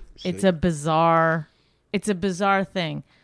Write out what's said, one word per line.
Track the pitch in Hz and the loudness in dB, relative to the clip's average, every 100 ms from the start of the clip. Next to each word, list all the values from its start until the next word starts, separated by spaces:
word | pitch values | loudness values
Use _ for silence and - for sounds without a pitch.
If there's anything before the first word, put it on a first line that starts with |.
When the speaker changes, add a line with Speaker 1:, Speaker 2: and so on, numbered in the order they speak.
| - - | -20 -10
Speaker 1:
It's | 185 180 | -8 0
Speaker 2:
see. | 196 | 0
Speaker 1:
a | |
bizarre, | 165 180 151 147 156 165 165 165 165 151 _ _ _ _ | 2 0 -2 0 2 4 4 2 0 -4 _ _ _ _
it's | 202 - | -6 -2
a | |
bizarre | 185 196 175 196 196 | -2 -2 -2 0 2
thing. | 190 190 160 147 - _ | 0 -4 -6 -6 -12 _